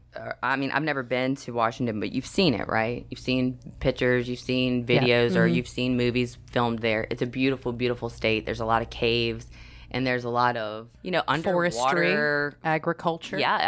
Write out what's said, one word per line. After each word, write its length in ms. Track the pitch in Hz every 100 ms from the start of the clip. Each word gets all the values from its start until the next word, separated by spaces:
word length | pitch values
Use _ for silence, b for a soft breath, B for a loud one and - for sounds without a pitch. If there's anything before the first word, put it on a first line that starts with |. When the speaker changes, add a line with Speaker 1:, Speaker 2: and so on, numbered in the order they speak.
| - -
Speaker 1:
uh, 160 | 117 117
I 140 | 123 135
mean, 160 | 135
I've 120 | -
never 200 | 156 139
been 320 | 123 127 131 131
to 160 | -
Washington, 480 | 117 113 120 120 107
but 120 | 98
you've 140 | 110 -
seen 300 | - 185 110
it, 120 | -
right? 380 | 110 113 120 -
You've 80 | -
seen 400 | - 127 127 127 - -
pictures, 460 | 135 127 127 123 123
you've 120 | 123
seen 440 | - 127 127 123 120
Speaker 2:
Yeah. 120 | 120
Speaker 1:
videos, 360 | 123 120 120 120
or 100 | 113
Speaker 3:
Mm-hmm. 100 | -
Speaker 1:
you've 120 | 120
seen 280 | - 127 123
movies 440 | 123 120 120 - -
filmed 280 | 127 120 117
there. 260 | 113 107 -
It's 100 | 123
a 60 | 123
beautiful, 440 | 131 131 131 -
beautiful 380 | 120 123 120 117
state. 360 | - 110 110 -
There's 140 | 113
a 60 | 113
lot 160 | 113
of 80 | 117
caves, 580 | - 117 117 117 113 120 B B B B
and 160 | 123 131
there's 200 | 123 120
a 40 |
lot 280 | 120 123 120
of, 320 | 107 110 120 -
you 100 | 185
know, 100 | 165 - 143
Speaker 2:
Forestry, 380 | 185 180 175 117
Speaker 1:
underwater 720 | 131 139 - 151 147 147 143 - 160
Speaker 2:
agriculture. 720 | 160 170 165 175 165 - -
Speaker 1:
Yeah, 160 | 135 196